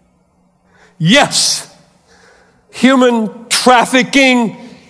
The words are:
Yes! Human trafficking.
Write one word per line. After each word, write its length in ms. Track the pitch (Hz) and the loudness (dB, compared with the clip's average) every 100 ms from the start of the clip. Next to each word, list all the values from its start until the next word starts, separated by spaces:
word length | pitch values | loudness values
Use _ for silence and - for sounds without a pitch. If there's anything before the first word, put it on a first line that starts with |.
| _ _ _ _ _ _ _ _ _ - | _ _ _ _ _ _ _ _ _ -6
Yes! 760 | 160 277 - - - - - _ _ _ _ _ _ _ _ _ _ | 0 2 0 -2 -4 -6 -10 _ _ _ _ _ _ _ _ _ _
Human 760 | - 247 269 254 233 208 - - | -2 0 2 2 0 -4 -8 -6
trafficking. 1080 | - 247 247 233 254 226 277 269 247 220 - - - - | -2 2 2 2 -2 0 0 2 0 -2 -8 -20 -20 -20